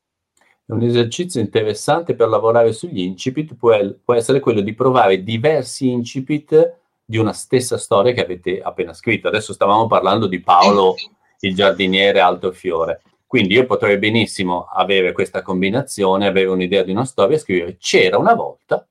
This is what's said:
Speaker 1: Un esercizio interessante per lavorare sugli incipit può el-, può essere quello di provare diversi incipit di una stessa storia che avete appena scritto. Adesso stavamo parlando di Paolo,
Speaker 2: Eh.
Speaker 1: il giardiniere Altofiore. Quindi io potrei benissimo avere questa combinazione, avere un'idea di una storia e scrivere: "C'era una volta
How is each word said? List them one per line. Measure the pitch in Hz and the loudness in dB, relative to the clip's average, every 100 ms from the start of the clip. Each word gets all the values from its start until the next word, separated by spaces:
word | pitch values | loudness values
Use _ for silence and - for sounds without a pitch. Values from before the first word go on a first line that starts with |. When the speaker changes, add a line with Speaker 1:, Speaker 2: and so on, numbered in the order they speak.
| _ _ _ _ _ _ - | _ _ _ _ _ _ -8
Speaker 1:
Un | 110 | -2
esercizio | 120 120 113 - 180 123 | 0 2 0 -2 -6 -4
interessante | 101 113 107 104 - 156 170 117 | -2 -2 -2 -4 -2 -2 -2 0
per | 110 | 0
lavorare | 107 113 117 117 | 2 2 4 2
sugli | 110 175 117 | 0 -6 -6
incipit | 90 95 131 131 156 | -6 -6 -6 -6 -8
può | - 117 | -2 2
el-, | 107 98 - | 2 0 -4
può | - | -2
essere | 120 117 131 | 0 0 0
quello | 127 107 | 0 0
di | 101 | -2
provare | 110 127 127 101 95 | -2 0 2 2 2
diversi | 95 113 117 156 117 - 131 | -2 -2 0 0 -4 -4 -2
incipit | 123 117 139 131 151 - 156 170 254 _ _ | -2 -6 -8 -6 -6 2 2 2 0 _ _
di | - 110 | -6 -2
una | 110 | -2
stessa | - - 127 123 110 | -4 -2 -2 0 -6
storia | - 104 123 | 0 2 2
che | 117 | 0
avete | 90 90 92 95 | -4 -6 -6 -6
appena | - - 85 | -6 -8 -8
scritto. | 80 - 104 87 | -8 -4 -4 -2
Adesso | 104 - | -4 -4
stavamo | 98 98 107 113 | -2 0 2 2
parlando | 98 92 104 104 | 2 2 0 0
di | 90 | -2
Paolo, | - 92 98 101 95 92 | 2 4 6 4 2 0
Speaker 2:
Eh. | - _ _ _ 101 | -8 _ _ _ -4
Speaker 1:
il | |
giardiniere | 92 101 92 95 95 98 98 | 0 0 2 0 2 2 4
Altofiore. | 90 90 95 - 92 82 82 82 _ _ _ | 2 0 -4 -6 -4 -4 -4 -6 _ _ _
Quindi | 123 95 | 0 2
io | 107 | 2
potrei | 123 98 107 101 | 2 0 0 0
benissimo | 107 113 101 - 92 87 | 0 0 0 -2 -4 -4
avere | - 98 90 98 90 | -4 -4 0 2 0
questa | 90 95 82 | -2 -4 -6
combinazione, | 90 92 95 117 143 - 95 95 101 | -6 -2 -2 -2 -4 -2 0 2 0
avere | 95 95 | 0 0
un'idea | 92 92 98 | 0 0 0
di | 95 | 0
una | 95 | -2
storia | 131 - 101 151 | -4 0 0 0
e | |
scrivere: | - 92 87 92 | -2 -4 -4 -8
"C'era | - 180 92 101 | -2 2 2 2
una | 185 | 2
volta | 233 71 - - 143 - | 0 -2 -12 -6 -6 -6